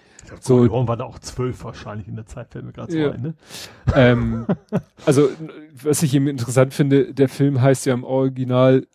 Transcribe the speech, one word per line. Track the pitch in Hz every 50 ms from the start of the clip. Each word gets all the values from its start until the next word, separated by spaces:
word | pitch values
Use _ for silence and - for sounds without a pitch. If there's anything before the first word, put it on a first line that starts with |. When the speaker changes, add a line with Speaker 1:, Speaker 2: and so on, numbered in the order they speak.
| _ _ _ - -
Speaker 1:
Ich | -
glaub, | - - -
Speaker 2:
So | - 127
Speaker 1:
Goldie | 123 120 110 107
Hawn | 127 127 113
war | 117
da | 113 127
auch | 120 - -
zwölf | - - - - 127 127 117 - -
wahrscheinlich | 113 110 - - 113 107 107 - 113
in | 113
der | 110 107
Zeit, | - - 127 117 - -
fällt | - 120
mir | 123 -
grad | 120 117 -
so | 165 156
Speaker 2:
Ja. | 151 143 -
Speaker 1:
ein, | 117 123
ne? | 160 160 - _ - - - - - - - - - -
Speaker 2:
Ähm, | 135 127 123 123 120 117 113 113 113 117 - 185 - _ _ 214
Speaker 1:
<laughs> | 185 - _ _ _ -
Speaker 2:
also, | 160 131 139 147 - - 160 160 147 - 151 151 156 156 120 135
was | 151 147 - 170
ich | 131 135
eben | 143 139
interessant | 147 143 127 120 135 113 131 131 135 -
finde, | - 151 139 139 139 127 - 127
der | 135 135 131
Film | - - 139 143 143 123
heißt | 131 139 135 - -
ja | 135 123
im | 123 -
Original | - 131 131 135 135 131 131 131 123 127 127 131 131 131 131 - -